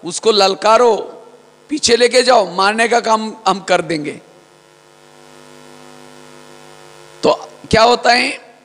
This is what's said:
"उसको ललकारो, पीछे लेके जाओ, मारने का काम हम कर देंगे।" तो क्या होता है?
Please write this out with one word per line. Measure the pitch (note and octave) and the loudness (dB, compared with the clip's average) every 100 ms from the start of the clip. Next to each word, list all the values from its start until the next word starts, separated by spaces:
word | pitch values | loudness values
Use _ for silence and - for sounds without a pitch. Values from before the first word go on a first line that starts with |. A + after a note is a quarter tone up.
"उसको | E3 F3 A3 | -10 -4 -2
ललकारो, | G#3+ G3 F#3+ G#3 A3+ A#3+ G3 - - - - _ _ _ | 2 0 0 2 4 4 0 -6 -16 -20 -20 _ _ _
पीछे | D4 - A#3 | -6 0 2
लेके | A#3+ B3 | 2 2
जाओ, | B3 B3 F#3 | 2 2 2
मारने | F3 G3 G#3+ A3+ | -2 -2 0 0
का | A#3 | 0
काम | A3+ A3 A3 - - | 0 -2 -4 -6 -4
हम | F#3+ | -4
कर | F3 F3+ | -2 -2
देंगे।" | E3 E3 D3 - - - _ _ _ _ - - - - - - - - - - - - - - - - - - - - - - - - | -2 -6 -8 -12 -20 -20 _ _ _ _ -20 -20 -20 -20 -20 -20 -20 -20 -20 -20 -20 -20 -20 -20 -20 -20 -20 -20 -20 -20 -20 -20 -20 -4
तो | D3+ - - - - | -2 -2 -6 -20 -2
क्या | A3 | 2
होता | A3+ A#3+ B3 | 4 2 2
है? | A#3+ C4 - - - | 0 0 -8 -18 -20